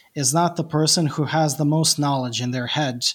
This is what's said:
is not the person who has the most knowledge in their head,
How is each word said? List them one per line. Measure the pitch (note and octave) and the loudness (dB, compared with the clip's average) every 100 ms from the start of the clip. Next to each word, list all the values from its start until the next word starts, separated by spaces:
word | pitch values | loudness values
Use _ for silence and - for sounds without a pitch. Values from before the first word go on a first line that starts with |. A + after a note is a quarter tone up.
| _ | _
is | D3+ C3 | -4 0
not | D3 A#3 - | 2 2 0
the | |
person | - D3+ D#3 F#3 D3+ | -2 0 2 2 0
who | D#3 | 0
has | C#3+ D#3+ D#3 C3 | 0 2 2 2
the | D3 | 2
most | D#3+ D#3 - | 2 2 0
knowledge | C#3+ C#3 B2 A#2 | 0 0 -2 -4
in | B2 | -4
their | B2+ B2 | -4 -4
head, | D3 C#3+ B2 - | -2 -2 -2 -4